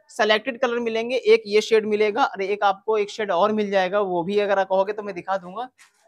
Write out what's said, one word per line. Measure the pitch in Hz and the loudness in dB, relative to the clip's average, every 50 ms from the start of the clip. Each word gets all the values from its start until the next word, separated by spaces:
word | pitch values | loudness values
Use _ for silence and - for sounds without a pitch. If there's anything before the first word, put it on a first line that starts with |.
| _ - | _ -8
सिलेक्टेड | - - 220 214 214 214 214 220 233 226 | -4 0 2 2 2 2 0 -4 -6 -4
कलर | 262 240 233 240 | -2 -2 -2 -2
मिलेंगे, | 240 226 220 226 226 247 262 | -4 -4 -4 -4 -4 -2 -4
एक | 247 - 208 220 226 220 | 0 4 4 4 4 4
ये | 202 202 214 | 2 0 0
शेड | 214 - 226 220 208 | 2 4 2 2 2
मिलेगा | 214 208 208 214 214 202 254 269 | 2 0 0 0 0 0 0 0
और | - - 190 | -2 -2 -4
एक | 196 185 208 202 208 | -4 -4 -2 0 2
आपको | 202 190 190 - - 220 214 | 0 0 0 -2 -2 0 0
एक | 202 202 | 0 -2
शेड | - - 214 196 | -4 -6 -4 -2
और | 180 170 196 214 | 2 2 2 2
मिल | 214 214 208 196 | 2 0 0 0
जाएगा, | 202 196 185 180 190 208 | 2 0 2 2 0 0
वो | 202 185 180 175 | 0 0 -2 -2
भी | 165 180 202 208 | -2 0 0 0
अगर | 208 196 196 190 | 2 2 2 0
आप | 190 190 | 0 2
कहोगे | 190 190 190 196 | 2 0 0 0
तो | 208 220 | -4 -8
मैं | 208 202 190 | -8 -10 -10
दिखा | 175 - - 190 | -8 -6 -6 -6
दूंगा। | 190 175 175 185 220 254 254 _ _ - _ _ _ _ | -6 -6 -10 -14 -14 -14 -14 _ _ -20 _ _ _ _